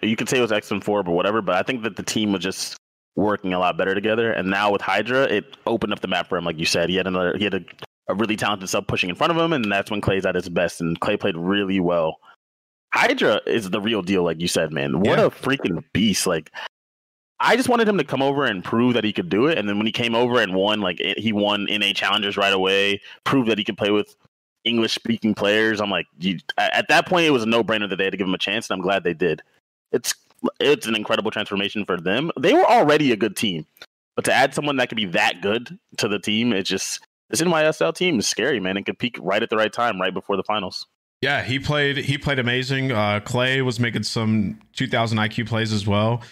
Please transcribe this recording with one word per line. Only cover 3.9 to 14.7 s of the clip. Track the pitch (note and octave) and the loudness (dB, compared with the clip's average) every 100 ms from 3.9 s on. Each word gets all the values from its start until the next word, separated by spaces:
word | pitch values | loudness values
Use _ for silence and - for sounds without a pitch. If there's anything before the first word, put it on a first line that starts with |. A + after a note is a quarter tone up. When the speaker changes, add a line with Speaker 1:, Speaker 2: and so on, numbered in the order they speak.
Speaker 1:
together. | F#2+ G#2+ A2+ A#2 | 0 0 0 0
And | - F#2 | 0 0
now | G2 G#2 | 0 2
with | G2 | 0
Hydra, | - G2 A2 C3 | 0 0 0 2
it | C3+ G#2 - - - | 2 0 -4 -8 -4
opened | A#2 G#2+ | -2 -4
up | G2+ | -6
the | F#2 | -4
map | F2+ E2+ | -4 -2
for | F2+ | -4
him, | |
like | E2+ D#2+ | -4 -4
you | E2+ | -2
said. | F#2 E2+ | 0 0
He | F#2 | 0
had | F#2 | -2
another, | F2+ F2+ - | 0 0 0
he | |
had | G2+ | -2
a, | F#2+ E2+ - - _ - | -4 -8 -16 -20 _ -6
a | |
really | F#2+ A2 G#2+ | -2 -2 0
talented | G#2 G#2 F#2 | -2 -2 -4
sub | G#2 G2 | -4 -2
pushing | A#2 F#2+ | -4 -4
in | F2 | 0
front | D#3 | 0
of | E3 | 2
him, | E3 | 0
and | D#3 G#2+ | 0 0
that's | G2+ - | 0 -2
when | G#2 | -4
Clay's | G#2 F#2+ F#2 | 0 0 0
at | |
his | F2+ F2+ | -2 -2
best. | F2 E2+ - | -2 -2 -2
And | E2+ E2 | -4 -2
Clay | - G#2 | -2 -2
played | G#2 E2+ | -2 -2
really | F2 G2+ G2 F#2+ | -2 0 0 0
well. | F2 F2 D#2+ - - - _ _ _ _ _ | 2 2 0 -4 -14 -20 _ _ _ _ _
Hydra | B2 G#3+ C#4 D#3+ G#2 - | 0 2 2 2 2 0
is | G#2+ G2 | -2 -2
the | G#2 | -4
real | G#2 A2 | -2 -2
deal, | F2+ G2 | 0 0
like | E2+ D#2+ | 0 0
you | E2+ | -2
said, | F#2+ D#2+ | 0 -2